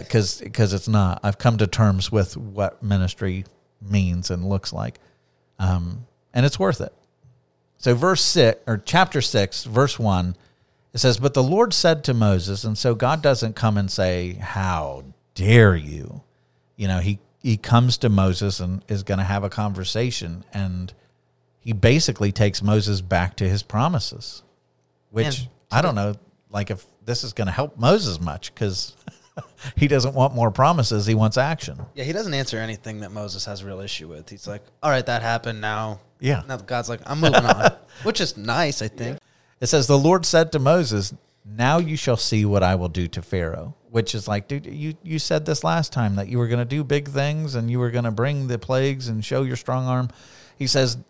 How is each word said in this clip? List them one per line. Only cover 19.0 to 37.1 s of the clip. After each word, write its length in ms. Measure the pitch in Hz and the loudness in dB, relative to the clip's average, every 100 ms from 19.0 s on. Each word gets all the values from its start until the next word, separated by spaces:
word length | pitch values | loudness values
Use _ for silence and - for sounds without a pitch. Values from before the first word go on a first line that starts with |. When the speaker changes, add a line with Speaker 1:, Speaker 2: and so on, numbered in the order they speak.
Speaker 2:
gonna 200 | 98 98 | -2 -2
have 200 | 95 101 | 0 -2
a 60 | 98 | -4
conversation, 960 | - 104 95 90 107 123 - 85 87 - | -4 -4 -4 -4 -2 -2 -4 -8 -10 -10
and 400 | 101 95 90 90 - _ _ _ _ _ _ | -6 -4 -4 -8 -14 _ _ _ _ _ _
he 140 | 117 | -6
basically 580 | 104 117 151 - 104 101 | 2 4 4 2 0 0
takes 320 | 98 101 - | 2 0 2
Moses 380 | 101 107 101 98 | 2 2 2 -2
back 340 | 92 90 87 - | 0 0 0 -2
to 120 | 95 | 0
his 140 | 101 | 0
promises, 800 | - 107 156 143 - 110 - - _ _ _ _ _ _ _ | -2 -2 0 -2 -4 -10 -16 -18 _ _ _ _ _ _ _
which 300 | 107 147 131 | -2 -2 -4
Speaker 1:
Man, 80 | 123 - _ | -8 -14 _
Speaker 2:
I 120 | 131 | 0
don't 100 | 170 | 2
know, 220 | 104 104 104 _ _ _ | 0 -2 -4 _ _ _
like, 220 | 101 101 | -6 -4
if 120 | 95 - _ 117 | -8 -12 _ -6
this 180 | 120 | -6
is 100 | 120 | -6
gonna 180 | - 95 | -4 -2
help 260 | 104 143 113 | -2 -4 0
Moses 420 | 127 214 135 82 | 4 4 2 -4
much, 360 | 85 73 - - | -6 -8 -14 -6
'cause 400 | 104 90 - - - - _ - | -4 -4 -8 -14 -20 -20 _ -18
<laughs> 400 | - _ 131 - | -18 _ -8 0
he 120 | 147 | 2
doesn't 280 | 139 127 135 | 4 2 2
want 180 | 131 | 2
more 160 | 123 117 | 4 0
promises. 560 | 95 143 170 113 107 104 | 4 4 4 2 0 2
He 80 | |
wants 240 | 110 110 123 | 4 4 2
action. 480 | 143 160 - 65 - | 0 -4 -8 -12 -14
Speaker 1:
Yeah, 120 | 139 135 | -10 -6
he 80 | |
doesn't 200 | 190 208 | -4 -4
answer 240 | 139 131 110 | -4 -4 -6
anything 440 | 113 104 113 107 | -6 -8 -10 -12
that 100 | 98 | -12
Moses 340 | 104 104 90 107 | -10 -10 -8 -10
has 160 | 98 | -10
a 60 | 98 | -10
real 140 | 95 | -10
issue 260 | 101 - 80 | -10 -10 -12
with. 200 | 76 - | -16 -18
He's 180 | 101 101 | -16 -14
like, 160 | 101 - _ | -14 -16 _
"All 80 | 151 | 0
right, 160 | 131 123 | 0 0
that 160 | 120 | -2
happened 400 | 117 113 117 110 | -2 -2 -4 -6
now." 380 | 107 107 110 101 _ _ | -4 -4 -6 -10 _ _
Speaker 2:
Yeah. 220 | 135 117 131 | -2 -2 -4
Speaker 1:
Now 100 | 120 | -10
God's 320 | 98 123 120 | -6 -6 -6
like, 120 | 117 | -10
"I'm 140 | - | -8